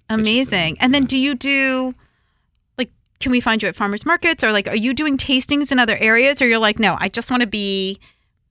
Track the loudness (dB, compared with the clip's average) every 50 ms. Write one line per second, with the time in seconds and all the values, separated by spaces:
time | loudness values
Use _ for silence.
0 | _ -4 -2 -2 0 2 2 0 0 0 0 0 0 -2 -2 0 0 2 2 2
1 | 0 0 0 0 0 0 -2 -4 -2 -2 0 2 2 0 0 0 -2 -4 -6 _
2 | _ _ _ _ _ _ _ _ _ _ _ _ _ _ -8 -8 -8 -8 _ _
3 | _ _ _ -8 -2 0 0 0 2 0 0 0 0 -4 -4 -2 -4 -4 -4 -4
4 | -2 -2 -2 0 0 -2 0 0 0 2 2 0 -2 -2 -4 -2 -2 -2 -2 0
5 | 0 -2 -2 -2 0 0 0 0 0 0 0 0 0 0 2 2 2 2 0 0
6 | 2 2 4 4 4 2 2 2 2 2 2 4 2 0 2 2 0 0 0 0
7 | -4 -4 -4 -4 -4 -2 0 0 0 0 -2 -4 -2 -2 -2 -2 -2 -4 -4 -8
8 | _ -20 _ _ _ _ _ _ _ _